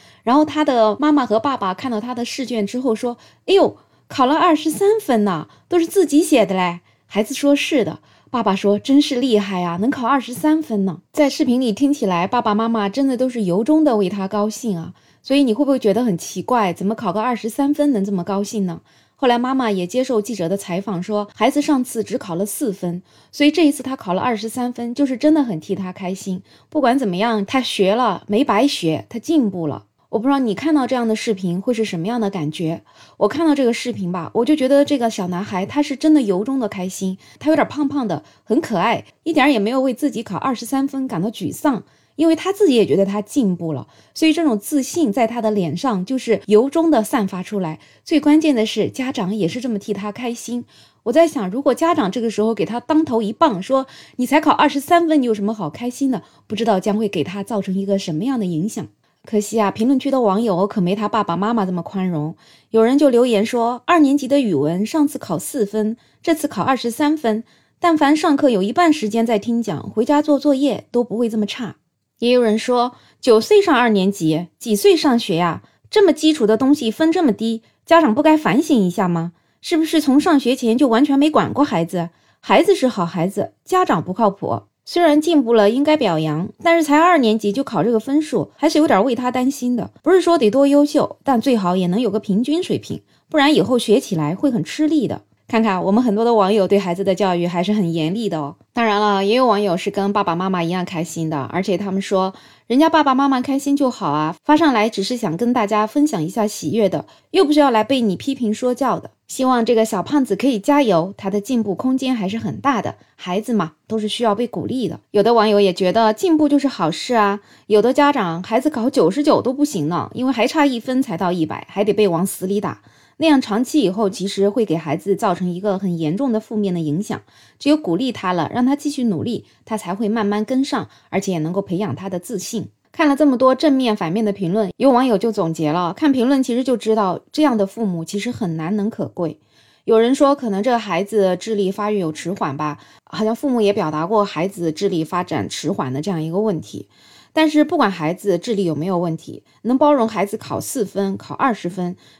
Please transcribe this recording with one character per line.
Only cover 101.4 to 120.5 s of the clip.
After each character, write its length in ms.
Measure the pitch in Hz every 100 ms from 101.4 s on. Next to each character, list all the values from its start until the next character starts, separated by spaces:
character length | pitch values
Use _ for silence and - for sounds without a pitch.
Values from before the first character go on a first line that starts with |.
而 180 | 123 175
且 140 | 190 185
他 140 | 202
们 100 | 190
说 320 | 196 196 190 - - _ _
：“人 100 | 247
家 120 | 320
爸 120 | 320
爸 120 | 294
妈 140 | 262 277
妈 120 | 262
开 180 | 254 269
心 160 | 285
就 160 | 285 262
好 200 | 240 170
啊， 260 | 147 156 175
发 100 | -
上 200 | 302 320
来 160 | 233 214
只 120 | -
是 140 | 196 247
想 180 | 208 160
跟 160 | 240
大 120 | 247 208
家 200 | 214 220
分 200 | 302 302
享 160 | 190
一 60 | 156
下 180 | 233 208
喜 260 | - 160
悦 140 | 208 196
的， 200 | 156 - - _
又 160 | - 285
不 60 |
是 80 | 302
要 100 | 285
来 120 | 226
被 200 | 220 269
你 120 | 226
批 200 | 180 -
评 180 | 262 226
说 220 | 214 247
教 240 | 247 254 170
的。” 120 | - _ _
希 200 | - 254
望 180 | 247
这 100 | 233
个 100 | 226
小 180 | 220 196
胖 200 | 175 294
子 140 | 254 196
可 100 | 269
以 120 | 226
加 240 | 202 294
油， 300 | 254 170 180 196
他 120 | 196
的 100 | 202
进 220 | 202 247
步 120 | 208
空 220 | 185 254 262
间 180 | 262
还 140 | 247 185
是 100 | 226
很 200 | 214 185
大 220 | 277 240
的。 140 | - - _ _
孩 240 | - 185
子 140 | 226
嘛， 180 | 220 160 - _
都 120 | 220
是 80 | 208
需 160 | 214
要 120 | 233
被 120 | 202 240
鼓 200 | 180 -
励 200 | 254 208
的。 140 | - _
有 120 | 202
的 100 | 202
网 160 | 233 214
友 120 | 208
也 120 | 196
觉 200 | 175 185
得 200 | 196 226
进 240 | 220 381 311
步 120 | 302
就 100 | 285
是 100 | 277
好 220 | - 170
事 240 | 202 -
啊， 260 | 240 202 202 - - -
有 140 | 208
的 120 | 226
家 200 | 269 285
长 300 | 277 185 165
孩 180 | 185 226
子 80 | 302
考 200 | 240 233
九 220 | - 170
十 120 | 196
九 180 | 302 180
都 120 | -
不 120 | 269
行 240 | 294 180 147
呢， 220 | 170 -
因 140 | - 254
为 60 |
还 140 | 233
差 180 | 233